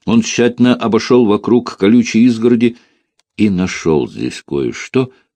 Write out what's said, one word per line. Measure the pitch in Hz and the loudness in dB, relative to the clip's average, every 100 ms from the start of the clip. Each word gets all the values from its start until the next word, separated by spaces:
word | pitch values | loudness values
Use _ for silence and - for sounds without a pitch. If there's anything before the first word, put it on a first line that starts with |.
Он | - 113 | -2 0
тщательно | - - 120 120 123 120 | 0 0 -2 2 0 2
обошел | 113 107 - 123 107 | 0 -2 2 2 2
вокруг | 104 - 120 - - | 0 0 0 0 -2
колючей | 95 120 113 110 123 | 2 2 2 2 2
изгороди | 113 117 120 120 - _ _ _ _ _ - | 2 0 2 0 -2 _ _ _ _ _ -2
и | 107 | -2
нашел | 90 92 - 85 76 57 | 0 -4 -4 0 0 -2
здесь | 55 62 - - | -8 -10 -10 -8
кое-что — | 69 60 57 - 127 127 _ _ | -6 -6 -8 -4 -2 -2 _ _